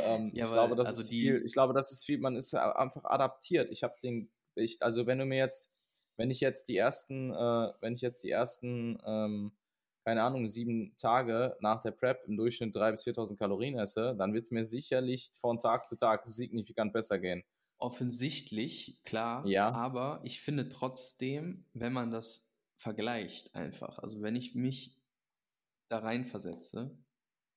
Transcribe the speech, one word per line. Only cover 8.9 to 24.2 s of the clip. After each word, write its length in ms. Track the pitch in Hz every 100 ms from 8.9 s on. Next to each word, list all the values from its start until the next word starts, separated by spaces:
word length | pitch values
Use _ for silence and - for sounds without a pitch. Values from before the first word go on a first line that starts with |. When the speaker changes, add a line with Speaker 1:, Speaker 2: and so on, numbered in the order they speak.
| 110 110
Speaker 1:
ähm, 520 | 107 107 104 101 - _ _ _ _ 113
keine 160 | 113
Ahnung, 260 | 120 135 110
sieben 480 | 117 120 113 101 -
Tage 600 | 123 123 120 113 127 -
nach 200 | 104 117
der 80 | 110
Prep 340 | - 127 131 -
im 100 | 104
Durchschnitt 380 | 117 117 113 101
drei 160 | 110
bis 120 | 107 123
viertausend 340 | 117 107 104
Kalorien 400 | 101 98 131 127
esse, 360 | 101 110 120 107
dann 180 | 95 110
wird's 160 | 117
mir 140 | 113 113
sicherlich 640 | 120 - 127 127 123 - -
von 180 | 120 117
Tag 280 | 117 123 -
zu 80 | 117
Tag 320 | 117 107 117
signifikant 640 | 117 123 113 98 113 107
besser 240 | 113 - 98
gehen. 260 | 90 90 - _ _ _
Speaker 2:
Offensichtlich, 1200 | 123 - 123 120 139 - - 107 131 - - -
klar, 420 | - 110 117 123 101
Speaker 1:
Ja. 240 | 95 107
Speaker 2:
aber 500 | 117 123 123 135 160
ich 180 | 120 -
finde 280 | - 147 120
trotzdem, 960 | - 131 131 - - 131 143 175 185 -
wenn 180 | 113 120
man 200 | 127 117
das 440 | 113 - - - _ _ -
vergleicht 800 | 113 104 110 117 92 - - -
einfach, 440 | 78 - - -
also 220 | - 110